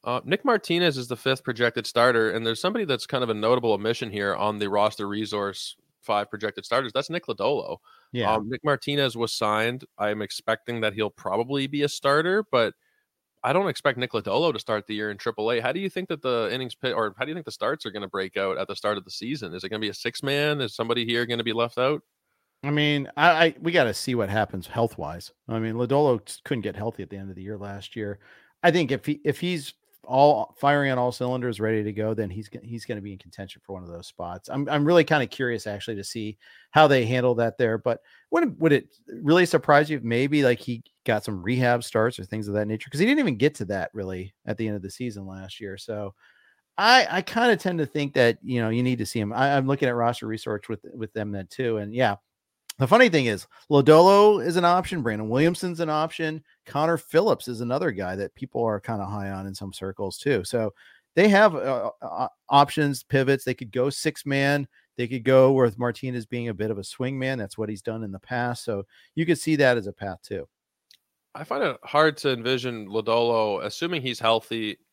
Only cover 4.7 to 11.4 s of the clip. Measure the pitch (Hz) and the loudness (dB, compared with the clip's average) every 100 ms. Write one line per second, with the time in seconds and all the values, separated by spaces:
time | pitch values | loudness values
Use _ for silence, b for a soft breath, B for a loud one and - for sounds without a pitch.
4.7 | 101 107 - 101 101 104 104 101 95 - | 2 0 0 -8 -6 -6 -4 -6 -8 -14
5.7 | - _ _ - 104 101 107 104 - - | -16 _ _ -4 -2 -2 -6 -8 -8 -2
6.7 | 120 127 131 139 170 - 110 104 139 - | -2 -2 -6 -4 -8 -8 -4 -2 -2 -6
7.7 | 85 b b b 120 104 110 107 127 151 | -12 b b b -4 0 0 -2 -6 -2
8.7 | 139 - 143 135 113 117 - 107 107 113 | -2 -2 -2 -2 -2 -6 -2 0 0 0
9.7 | 127 131 - 104 107 101 - - 113 - | -4 -14 -6 -4 -4 -6 -8 -4 -4 -4
10.7 | 120 107 101 104 _ 95 101 | -4 -4 -2 -6 _ -4 -4